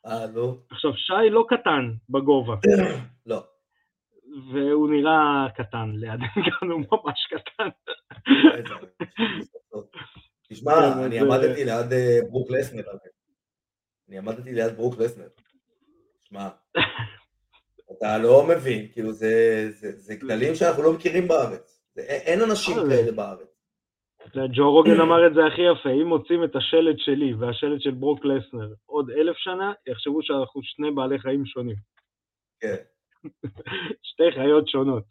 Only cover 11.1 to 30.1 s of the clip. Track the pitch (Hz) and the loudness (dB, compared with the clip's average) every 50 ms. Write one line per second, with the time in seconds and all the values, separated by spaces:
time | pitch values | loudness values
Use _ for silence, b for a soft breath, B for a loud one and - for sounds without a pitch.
11.1 | 117 117 135 139 131 131 131 131 127 143 135 123 113 117 120 120 127 127 123 120 | 0 0 2 4 4 4 2 2 0 0 -2 -2 -2 -2 -2 0 0 0 2 4
12.1 | 120 120 110 - 117 123 - - 127 131 135 117 113 110 98 - 98 98 _ - | 2 2 2 0 -4 -6 -6 -2 -4 -4 -4 -4 -10 -14 -14 -14 -16 -18 _ -20
13.1 | _ _ _ _ _ _ _ _ _ _ _ _ _ _ _ _ _ _ _ _ | _ _ _ _ _ _ _ _ _ _ _ _ _ _ _ _ _ _ _ _
14.1 | 98 95 98 107 113 117 123 127 123 113 113 113 113 107 117 123 123 113 113 113 | -16 -14 -10 -10 -10 -10 -10 -8 -4 -2 -2 -4 -4 -4 -4 -4 -2 -2 -4 -4
15.1 | - - 85 - _ _ _ _ _ _ _ _ _ _ _ _ _ _ _ _ | -4 -10 -20 -20 _ _ _ _ _ _ _ _ _ _ _ _ _ _ _ _
16.1 | _ _ _ _ 101 98 98 95 - _ _ _ _ 170 175 - - - 117 107 | _ _ _ _ -16 -14 -14 -14 -14 _ _ _ _ -4 -4 -2 -4 -10 -12 -12
17.1 | - _ _ _ _ _ _ _ _ _ _ _ _ _ _ _ - - 110 107 | -14 _ _ _ _ _ _ _ _ _ _ _ _ _ _ _ -10 -6 -4 -2
18.1 | 107 110 113 117 127 139 151 160 170 165 131 131 117 107 107 - _ 120 110 110 | -2 0 6 8 8 8 8 6 2 0 0 -4 -4 -4 -6 -12 _ -8 -8 -8
19.1 | 110 104 110 110 113 113 113 117 110 107 107 107 107 _ 107 101 - - _ 101 | -6 -4 -2 2 4 4 4 4 2 0 -2 -6 -8 _ -12 -14 -14 -14 _ -16
20.1 | 107 - - 131 113 110 127 151 160 - 175 170 160 143 147 160 165 160 - 175 | -14 -12 -6 -6 -2 -2 0 -2 0 2 2 2 2 4 2 2 2 2 -2 -2
21.1 | 160 185 180 180 165 147 127 110 98 - - _ _ _ _ _ _ - - - | 0 0 0 2 0 0 0 -2 -6 -12 -16 _ _ _ _ _ _ -16 -10 -8
22.1 | 143 139 - 160 170 196 226 220 214 196 - 185 175 226 175 143 135 123 113 117 | -8 -6 -2 -2 0 0 2 0 0 -2 -2 -4 -2 -2 0 2 2 2 2 2
23.1 | 107 107 101 101 95 85 78 _ _ _ _ _ _ _ _ _ _ _ _ _ | -2 -6 -8 -10 -12 -16 -18 _ _ _ _ _ _ _ _ _ _ _ _ _
24.1 | _ _ - - _ 135 135 127 123 127 143 143 143 160 156 156 160 165 160 160 | _ _ -20 -12 _ -6 -6 -4 0 2 4 8 8 8 8 8 6 6 6 6
25.1 | 170 170 170 170 151 156 160 156 151 165 175 175 165 131 - 143 127 143 160 170 | 6 8 6 6 6 6 4 4 2 2 2 2 2 2 0 0 0 0 2 2
26.1 | 165 147 - - 170 170 170 156 - 135 127 - - 165 165 165 151 - - 143 | 0 -2 0 0 0 0 0 -2 -2 -4 -4 2 2 4 4 4 2 0 -2 -2
27.1 | 139 139 147 135 120 107 117 120 117 - - 143 147 139 - 143 127 127 135 143 | 0 0 0 -2 -2 -4 -4 -6 -4 -4 -4 -4 -4 -2 -4 -4 -4 -2 -2 -2
28.1 | 147 139 143 139 139 135 110 _ - 117 107 104 107 _ _ _ 143 151 139 123 | -2 0 0 -2 -2 -2 -4 _ -12 -12 -12 -12 -14 _ _ _ -4 -4 -4 -4
29.1 | 117 147 160 170 165 - - 185 185 185 196 202 202 - _ 131 123 110 - 147 | 0 0 0 0 0 -4 -8 -8 -6 -6 -6 -6 -6 -10 _ -12 -12 -8 -6 -6